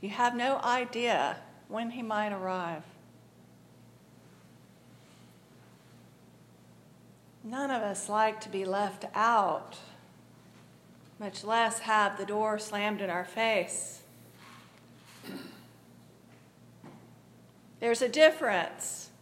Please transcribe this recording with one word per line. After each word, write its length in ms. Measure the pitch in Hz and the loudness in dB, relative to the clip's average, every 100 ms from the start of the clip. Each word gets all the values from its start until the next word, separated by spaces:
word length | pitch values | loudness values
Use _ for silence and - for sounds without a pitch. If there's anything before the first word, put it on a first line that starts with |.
You 80 | 196 | -8
have 260 | 208 240 240 | 2 2 2
no 220 | 247 269 | 0 0
idea 800 | 240 247 247 233 240 185 131 - - - - | 2 0 0 -2 2 2 2 -2 -10 -20 -10
when 220 | 208 233 | -6 -6
he 100 | 240 | -6
might 320 | 226 214 214 | -4 -2 -2
arrive. 500 | 202 185 185 175 160 - - - - - - - - - - - - - - - - - - - - - - - - - - - - - - - - - - - - - - - - - - - - - - | -4 -4 -4 -4 -6 -12 -20 -20 -20 -20 -20 -20 -20 -20 -20 -20 -20 -20 -20 -20 -20 -20 -20 -20 -20 -20 -20 -20 -20 -20 -20 -20 -20 -20 -20 -20 -20 -20 -20 -20 -20 -20 -20 -20 -20 -20 -20 -20 -20 -20 -16
None 300 | 220 247 277 | -10 -4 -2
of 100 | 254 | -2
us 280 | 214 196 - | -2 -4 -2
like 320 | 214 220 214 | 2 2 0
to 80 | - | -6
be 160 | 190 190 | -6 -2
left 400 | 196 202 190 - - | 0 -2 -4 -8 0
out, 600 | 226 233 190 156 - - - - - - - - - - - - - - - - | 4 6 4 0 -4 -16 -20 -20 -20 -20 -20 -20 -20 -20 -20 -20 -20 -20 -20 -12
much 280 | 208 190 208 | -12 -10 0
less 340 | 226 226 220 | 2 2 0
have 380 | 220 214 202 202 | 2 4 4 0
the 80 | 196 | -4
door 340 | 208 220 214 | 0 0 0
slammed 400 | 214 208 208 208 | -4 -2 -2 -2
in 100 | 196 | -2
our 140 | 175 | -4
face. 760 | 180 - 226 214 180 - - - - - - - - - - - - - - - - 95 - - - - - - - - - - - - - - - - - - - - - - - - | -4 -2 2 2 0 -6 -10 -14 -20 -20 -20 -20 -20 -20 -20 -20 -20 -20 -20 -20 -14 -14 -14 -18 -20 -20 -20 -20 -20 -20 -20 -20 -20 -20 -20 -20 -20 -20 -20 -20 -20 -20 -20 -20 -20 -4
There's 220 | 233 233 | 0 2
a 80 | 254 | 2
difference 1000 | 277 311 311 277 190 - - - - - - | 8 8 8 0 0 0 -6 -10 -10 -14 -20